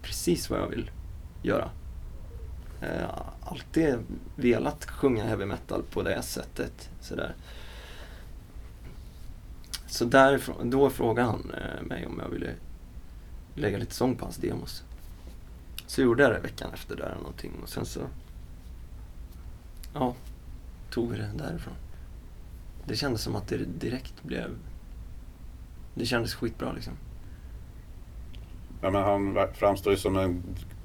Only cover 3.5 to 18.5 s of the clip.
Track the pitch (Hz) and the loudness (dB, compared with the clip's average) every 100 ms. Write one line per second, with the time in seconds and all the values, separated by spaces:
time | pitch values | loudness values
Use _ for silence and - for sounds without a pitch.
3.5 | - - 160 156 120 110 95 - - 123 | -8 0 4 6 4 0 -8 -8 2 6
4.5 | 113 147 - - - 139 113 110 104 98 | 6 4 -2 -8 2 4 4 2 2 0
5.5 | 104 - 92 - 104 90 82 - - - | -2 -2 -4 -2 0 2 2 -2 -4 -6
6.5 | - - - - - - - - - - | -4 -4 -4 -12 -10 -6 -4 -4 -6 -10
7.5 | - - - - - - - - - - | -12 -10 -12 -12 -12 -12 -12 -12 -12 -12
8.5 | - - - - - - - - - - | -12 -12 -12 -12 -12 -12 -12 -12 -12 -12
9.5 | - - - - - 120 135 135 131 - | -12 -10 -10 -4 2 8 12 12 10 4
10.5 | - 120 135 135 120 120 110 123 - - | 0 4 8 8 8 6 8 8 4 0
11.5 | - - - - - - - - - - | -4 -4 -4 -4 -4 -4 -4 -2 -2 -2
12.5 | - - - - - - - - - - | -4 -8 -10 -10 -12 -12 -12 -12 -12 -10
13.5 | - 104 101 113 - 123 117 - - - | 0 2 2 -2 2 4 4 -2 -2 -2
14.5 | - - - - - - - - - - | 0 -4 -8 -10 -12 -12 -12 -12 -12 -12
15.5 | - - - - - 127 117 135 101 - | -12 -10 -10 -4 6 8 10 8 8 0
16.5 | - - - - - - - - - - | -4 -6 -6 -8 -4 -4 -4 -6 -6 -8
17.5 | - - - 117 - - - - - - | -6 -6 -2 -2 -2 -4 -6 -10 -12 -12